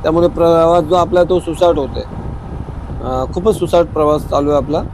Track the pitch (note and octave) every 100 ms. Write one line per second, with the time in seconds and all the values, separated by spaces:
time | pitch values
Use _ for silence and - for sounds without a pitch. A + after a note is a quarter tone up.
0 | - E3 E3+ D#3+ E3+ E3 E3 F3 D3+ F3+
1 | E3+ F3+ E3+ F3+ E3+ D#3 F3 D#3 C3 B2
2 | A2+ - - - - - - - - -
3 | B2 C3 C3 F3+ F#3+ D#3+ E3 F3 E3 D#3+
4 | D3+ D3+ - C#3+ C#3+ D3 C3+ D#3 -